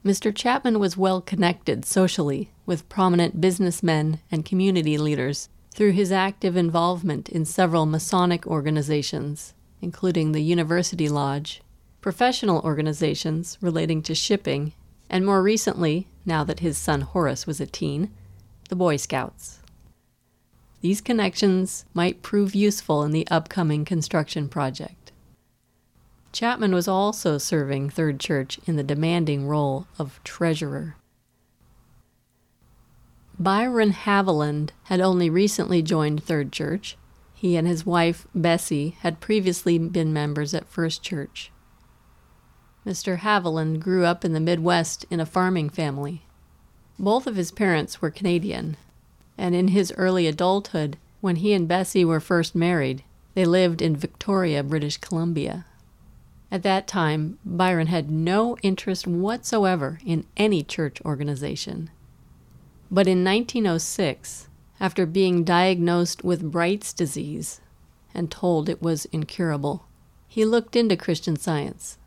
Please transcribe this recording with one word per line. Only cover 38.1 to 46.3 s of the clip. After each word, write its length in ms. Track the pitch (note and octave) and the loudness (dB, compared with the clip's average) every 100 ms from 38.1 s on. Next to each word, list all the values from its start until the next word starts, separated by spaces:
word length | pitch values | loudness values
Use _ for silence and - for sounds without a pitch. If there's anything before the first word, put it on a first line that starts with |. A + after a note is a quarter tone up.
| E3+ - | 0 -6
Bessie, 640 | - E3+ E3+ - D3 D3 - | -2 2 2 0 -2 -2 -4
had 180 | - D#3+ | -6 -6
previously 580 | - G#3+ F#3 F3 - E3+ | 0 2 2 0 2 2
been 340 | E3 F3 D#3+ | 2 0 0
members 440 | D3+ D3 D3 C#3+ D#3 | 0 -2 -2 -4 -4
at 120 | - | -6
First 360 | - E3 - | -4 -4 -4
Church. 480 | - D#3+ C3+ - - - _ _ _ _ _ _ _ _ _ _ _ _ G#3 | -8 -8 -8 -12 -18 -20 _ _ _ _ _ _ _ _ _ _ _ _ -10
Mister 320 | F3+ - F3 | -6 -4 -4
Haviland 640 | G3+ G#3 F3 D#3+ D#3+ D#3 | 0 0 2 -2 -2 -2
grew 260 | D#3+ F#3 E3+ | 0 2 2
up 180 | F3 | 2
in 100 | F3 | -2
the 60 | D#3+ | 0
Midwest 640 | D#3+ F3 E3 F3 D#3+ - - | 0 2 2 2 0 -6 -6
in 100 | E3+ | -4
a 60 | D#3+ | -2
farming 440 | F#3 F#3 F3+ D3 | 0 2 0 -2
family. 560 | - D3+ C#3 C#3+ E3 - | -2 -4 -4 -8 -10 -16